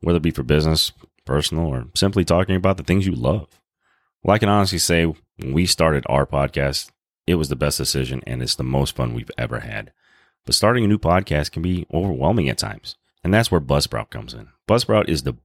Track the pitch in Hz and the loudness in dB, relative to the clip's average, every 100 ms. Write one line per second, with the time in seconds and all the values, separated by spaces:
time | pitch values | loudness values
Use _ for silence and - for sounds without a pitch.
0 | 78 85 80 78 64 73 78 80 - - | 2 2 2 -2 2 2 4 2 -2 -6
1 | _ _ - 69 71 78 82 65 60 - | _ _ -4 -2 -2 -2 -2 -4 -6 0
2 | 98 98 85 85 95 92 95 95 - 92 | 0 2 2 2 2 0 0 -2 0 0
3 | 95 76 60 101 76 _ _ _ _ _ | 2 0 0 -2 -4 _ _ _ _ _
4 | _ _ - 104 104 104 95 87 - 82 | _ _ 2 4 4 4 2 0 2 2
5 | 82 76 _ _ 65 71 87 - 80 73 | 2 -2 _ _ -4 0 0 2 2 2
6 | 58 67 69 71 69 - 69 69 - _ | 0 0 0 0 -2 -2 -2 -4 -10 _
7 | _ _ - 87 76 69 73 - 67 67 | _ _ -2 0 0 -2 -2 -2 -2 -2
8 | 64 64 - 62 62 - 64 67 69 - | -2 -6 -6 -6 -4 -4 -2 0 0 -2
9 | 62 58 - - - 117 - 107 107 _ | -4 -4 -10 -8 -6 -6 -8 -12 -12 _
10 | _ _ _ _ - - 104 123 107 104 | _ _ _ _ -4 0 2 2 2 2
11 | 85 87 98 76 73 - 85 90 - 82 | 2 2 2 -2 -2 -4 -2 -2 -2 -2
12 | 95 71 69 113 71 60 - 101 - - | -2 0 2 2 0 -2 -6 -8 -16 -20
13 | _ _ 85 104 113 87 67 71 73 60 | _ _ 0 2 4 0 2 0 0 -6
14 | 53 57 55 60 52 _ - 117 - 107 | -8 -12 -14 -16 -18 _ 0 0 2 0
15 | - 80 69 62 | 2 -2 -2 -8